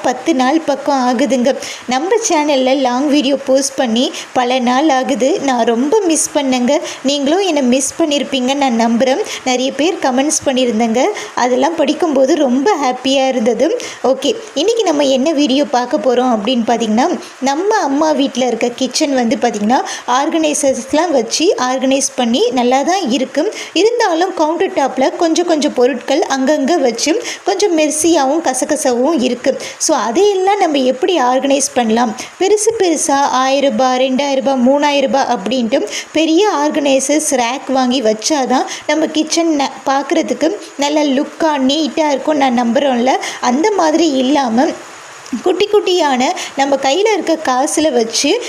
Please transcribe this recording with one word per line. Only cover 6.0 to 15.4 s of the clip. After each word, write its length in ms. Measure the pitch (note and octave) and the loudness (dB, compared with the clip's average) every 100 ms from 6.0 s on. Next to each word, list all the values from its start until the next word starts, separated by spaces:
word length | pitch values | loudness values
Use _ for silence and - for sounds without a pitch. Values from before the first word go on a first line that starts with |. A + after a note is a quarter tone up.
| F#4 | 2
மிஸ் 240 | D#4 - | 0 0
பண்ணேங்க. 460 | D4+ C4+ B3+ A#3+ D4+ - - | -2 0 0 2 0 -2 -6
நீங்களும் 380 | C4 C#4+ C#4 F4+ | -2 0 0 0
என்னை 220 | F#4+ D4 | 2 0
மிஸ் 320 | B3+ C4 - - | 2 2 0 -2
பண்ணியிருப்பீங்கன்னு 680 | D#4+ C#4+ - C4+ B3 C#4+ C#4 | 0 0 -2 -2 0 0 0
நான் 120 | A3+ | 2
நம்புறேன். 380 | A#3 A#3 C4 D4+ A4 - | 2 2 2 0 -4 -6
நிறைய 280 | C4 B3 C4 | -2 -2 -2
பேர் 220 | C4+ E4 | 0 0
கமெண்ட்ஸ் 480 | E4 C#4+ B3+ D4 - D4 | 0 -2 0 0 -2 -2
பண்ணியிருந்தேங்க. 580 | B3+ B3 G#3+ A#3 A3+ F4 - - | 0 0 0 0 2 0 -2 -6
அதெல்லாம் 400 | - B3 B3 C#4+ | -2 0 2 0
படிக்கும்போது 600 | E4 D4+ D4+ E4+ C#4 C4+ D#4+ | 0 -2 0 0 2 2 2
ரொம்ப 400 | C4+ B3+ G4+ E4 | 2 2 0 0
ஹாப்பியா 460 | C4+ B3+ C4+ C#4 C4 | -2 -2 0 0 2
இருந்தது. 520 | B3 A3+ A3 D4+ A#4+ - - | 0 0 0 0 -2 -6 -4
ஓகே, 300 | B3 C4 - - - | -2 0 -2 -4 -6
இன்னைக்கு 300 | C4+ F#4+ A#4 | -4 0 0
நம்ம 200 | F#4 D4 | 0 0
என்ன 280 | C#4 C4 D4+ | 2 2 0
வீடியோ 320 | D4 | 2